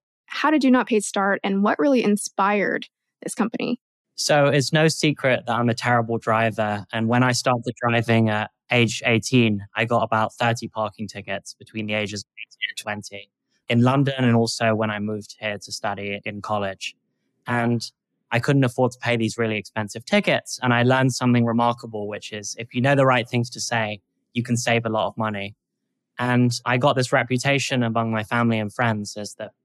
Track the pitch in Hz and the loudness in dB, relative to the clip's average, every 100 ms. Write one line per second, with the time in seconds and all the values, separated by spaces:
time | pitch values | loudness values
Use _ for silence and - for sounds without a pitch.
0 | _ _ _ - 294 311 262 247 - 214 | _ _ _ -2 0 4 4 4 4 -2
1 | - 202 196 196 202 196 208 - 294 262 | 0 0 0 0 0 0 2 2 2 4
2 | 208 208 - - 196 208 180 - - _ | 2 0 -2 0 0 2 0 -4 -8 _
3 | _ _ - - 233 - - - _ _ | _ _ -10 -4 -4 -2 -6 -6 _ _
4 | _ - - 147 143 139 127 156 160 - | _ -6 2 4 4 2 2 2 2 2
5 | 156 - 131 120 - 117 120 113 123 123 | -2 0 0 0 0 0 0 0 2 2
6 | 113 113 117 110 113 104 107 104 - 113 | 2 -2 0 2 2 0 -2 -2 -4 -2
7 | 113 123 127 120 135 123 123 - 120 117 | 0 2 2 2 0 -2 -4 -4 0 0
8 | 113 113 110 107 107 _ _ 123 113 117 | 2 2 4 0 -4 _ _ 2 2 0
9 | 120 113 - 127 113 101 101 107 113 117 | 0 0 2 2 4 0 -4 -4 0 0
10 | 110 110 110 - 120 117 110 110 107 - | 0 0 -2 0 -2 -2 -6 -6 -6 -6
11 | 101 104 98 98 - - 127 110 107 107 | -12 -10 -8 -10 -10 -20 -14 -10 -4 -4
12 | 104 104 - - - _ - - 107 104 | -4 -8 -12 -20 -20 _ -10 -8 -8 -8
13 | - 101 104 _ _ _ - 120 123 139 | -10 -18 -18 _ _ _ 0 2 4 4
14 | 139 135 123 117 113 - 117 107 110 104 | 2 2 2 4 2 0 0 0 -2 -4
15 | 104 107 101 - 107 104 - - 107 101 | -6 -6 -10 -10 -8 -8 -10 -8 -6 -6
16 | 101 101 107 101 - 104 98 98 - - | -8 -8 -8 -10 -4 -2 -4 -6 -12 -14
17 | _ _ _ _ - 120 117 117 - _ | _ _ _ _ -4 -2 0 0 -4 _
18 | _ _ _ 117 135 139 127 - 127 - | _ _ _ -2 2 2 2 2 -2 -2
19 | 120 120 110 117 110 107 - 110 107 113 | -4 0 -2 -2 -2 -2 -6 -8 -8 -10
20 | - 202 196 135 - - 127 120 123 131 | 0 0 2 0 -2 -4 0 2 4 4
21 | 131 123 127 120 117 117 120 120 117 107 | 2 2 2 4 2 2 2 0 -8 -8
22 | 104 104 - 107 104 - 117 123 131 139 | -8 -8 -10 -12 -10 -12 -8 -2 2 4
23 | 131 127 - 123 117 110 - 117 107 104 | 4 4 2 -2 -2 -6 -4 -2 -4 -8
24 | _ _ _ 123 120 117 123 117 113 110 | _ _ _ -6 -2 -2 2 0 0 -2
25 | 101 117 110 101 98 - _ _ _ _ | -2 -2 -4 -4 -10 -14 _ _ _ _
26 | _ - 123 123 123 120 123 123 139 127 | _ -6 0 2 2 0 -2 2 2 2
27 | 123 139 123 127 139 139 - 131 117 113 | 2 0 2 0 0 0 0 0 0 0
28 | 113 110 104 120 117 110 104 - 117 107 | 0 -2 -2 0 2 0 -2 0 0 0
29 | 101 107 101 - 104 _ | -6 -10 -12 -12 -14 _